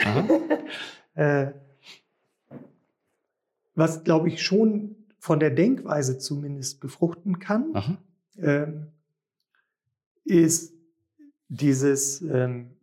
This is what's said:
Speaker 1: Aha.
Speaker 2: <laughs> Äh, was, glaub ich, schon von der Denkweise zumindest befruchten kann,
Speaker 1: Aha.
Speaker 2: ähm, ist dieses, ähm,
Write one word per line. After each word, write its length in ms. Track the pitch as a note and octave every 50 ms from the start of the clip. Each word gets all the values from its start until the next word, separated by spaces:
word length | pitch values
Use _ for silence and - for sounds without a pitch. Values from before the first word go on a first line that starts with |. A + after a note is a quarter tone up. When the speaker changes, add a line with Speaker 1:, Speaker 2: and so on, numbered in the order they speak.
| -
Speaker 1:
Aha. 200 | G#2 G#2+ C3+ G3 -
Speaker 2:
<laughs> 100 | E4 E4 D#4+ - D4 - - - - - - - - - _ _ -
Äh, 360 | D#3+ D3+ D3 C#3+ C#3 C3+ C#3 - - - _ _ _ _ - - - _ _ _ _ _ _ _ _ _ - - - - - _ _ _ _ _ _ _ _ _ _ _ _ _ _ _ _ _ _ _ _ -
was, 260 | E3 D#3+ D#3 D#3 -
glaub 240 | - E3+ D#3+ D#3 E3+
ich, 160 | E3+ - -
schon 540 | - - F#3+ G#3+ A3+ A3 G#3 G#3 - - - - - _ _ _ -
von 160 | - D#3+ D3+
der 80 | D#3 D3+
Denkweise 720 | B2+ D#3+ F3+ A#3+ C4 - - - D3+ D3 C3+ C3 B2+ C3
zumindest 600 | - - D3+ C#3+ D3 C#3+ C#3+ C#3 C3 - - _
befruchten 580 | - C3+ - - E3+ E3+ E3+ E3+ - G3+ F3+ F3+
kann, 380 | F#3+ G3 G#3 A3+ C#4+ D#4+ D#4
Speaker 1:
Aha. 220 | G2+ G2+ C3 F#3+ - _ _ _ _ _ _ _
Speaker 2:
ähm, 560 | G#3+ E3 D3 C#3+ D3 D3+ D#3 D#3 - - - _ _ _ _ _ _ _ _ _ _ _ _ _ _ _ _ _ _ _ _ _ _ _ _ _ _ -
ist 500 | - G3 E3+ E3 D#3+ D#3+ - - - _ _ _ _ _ _ _ _ _ _ D4 - _ _ _ -
dieses, 760 | B2+ A2+ D3 C#3+ C3+ C3 C#3 C#3+ C#3 C#3 - - - -
ähm, 540 | F3+ D#3 C3+ B2+ B2+ B2 B2 A#2+ A#2+ - - _